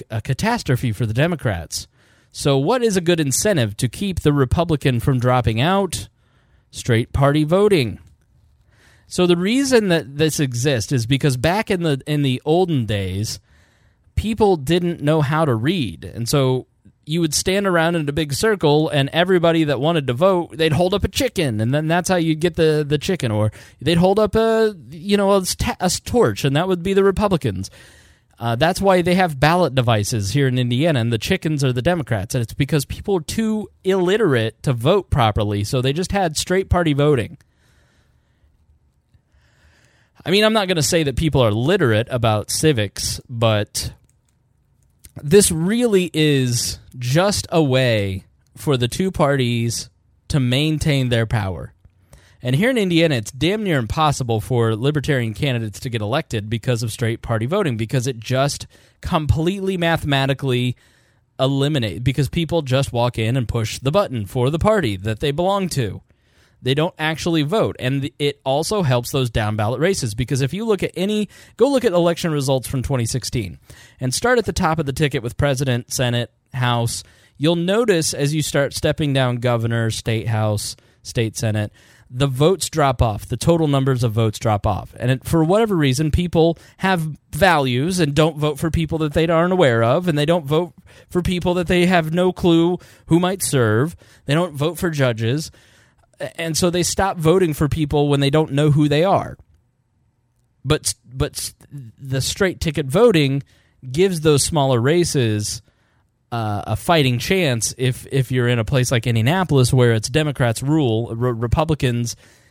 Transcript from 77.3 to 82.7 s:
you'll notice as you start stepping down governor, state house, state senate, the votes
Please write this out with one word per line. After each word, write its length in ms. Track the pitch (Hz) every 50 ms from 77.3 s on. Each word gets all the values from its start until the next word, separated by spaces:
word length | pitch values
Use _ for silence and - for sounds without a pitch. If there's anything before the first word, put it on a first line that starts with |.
| _
you'll 200 | - 139 165 175
notice 560 | 170 170 185 202 233 240 214 185 160 151 -
as 220 | 127 123 143 143 156
you 80 | 156
start 320 | 143 - - 143 143 123 -
stepping 380 | - - 156 147 - 156 143
down 240 | 135 135 127 123 123
governor, 540 | 120 120 123 120 113 113 113 117 117 113 110
state 360 | - - - 123 110 110 80
house, 480 | 110 113 110 110 107 104 101 - - - - _ _ _ _
state 340 | - - - 123 113 107 -
senate, 340 | - 117 110 104 107 104 - - _ _ _ _ _ _ -
the 160 | 123 123 143
votes 420 | 139 127 131 151 180 196 151 - -